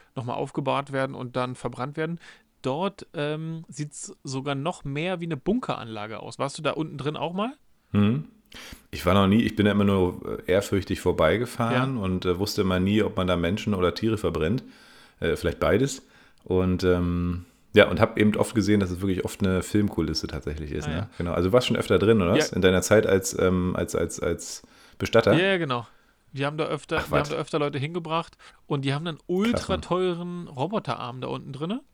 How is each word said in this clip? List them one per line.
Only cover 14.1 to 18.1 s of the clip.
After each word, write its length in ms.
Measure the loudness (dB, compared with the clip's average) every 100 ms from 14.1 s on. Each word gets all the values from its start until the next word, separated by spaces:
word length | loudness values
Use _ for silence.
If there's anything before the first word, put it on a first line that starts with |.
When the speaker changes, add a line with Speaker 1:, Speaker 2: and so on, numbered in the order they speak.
| 0
Speaker 2:
verbrennt. 460 | -2 0 0 -2 -6 -20 -20 -20 -20 _
Äh, 140 | -2 0
vielleicht 240 | -2 0
beides. 480 | 2 2 2 -4 _ -20 _ _ -2
Und, 400 | 0 2 2 4
ähm, 580 | 4 2 0 -2 -4 -8 _ _
ja, 160 | 6 6
und 100 | 6
hab 180 | 2